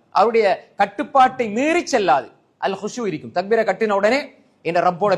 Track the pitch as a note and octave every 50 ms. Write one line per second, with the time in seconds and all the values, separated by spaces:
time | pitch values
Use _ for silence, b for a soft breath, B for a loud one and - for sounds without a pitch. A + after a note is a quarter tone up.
0 | _ _ _ - F#3+ A3+ A3+ A3+ G#3+ G3 E3+ - - _ _ _ G#3 G3+ - -
1 | D4+ - - C#4 B3+ B3+ B3+ - - G#3+ G3+ A3+ C4+ D#4 E4 F4 E4 - - A#3+
2 | G3+ F3 D#3 C3+ A#2+ - _ _ _ _ _ _ D#3 F3 F#3+ F#3+ G3 G#3 - B3
3 | A#3 G3+ D#3+ D3 A#2 A#2 - F3 F#3 G3 A3+ A3+ A3 G#3 F#3+ - A3+ G#3+ G3+ G3
4 | G3 G#3+ A#3+ C#4 C#4+ - - _ _ _ _ _ _ D#3 E3+ F3 E3+ F3+ F3+ D#3
5 | F#3 G#3 F#3+